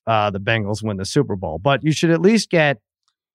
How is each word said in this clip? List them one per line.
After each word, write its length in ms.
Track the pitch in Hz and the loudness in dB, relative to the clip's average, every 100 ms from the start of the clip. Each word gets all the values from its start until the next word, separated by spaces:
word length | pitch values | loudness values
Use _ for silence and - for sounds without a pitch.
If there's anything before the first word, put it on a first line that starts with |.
| - | 0
uh, 240 | 110 104 | 2 2
the 80 | 95 | -2
Bengals 420 | 101 113 101 107 | -2 -2 -2 -4
win 140 | 110 95 | -4 -6
the 80 | |
Super 320 | 95 147 123 101 | -2 -2 -2 -4
Bowl. 220 | 90 80 | -6 -4
But 240 | 123 139 | 0 0
you 60 | 151 | 0
should 180 | 147 170 | 0 0
at 100 | 165 | 2
least 260 | 180 226 - | 4 2 2
get 300 | 170 147 139 _ _ _ _ _ | 2 2 0 _ _ _ _ _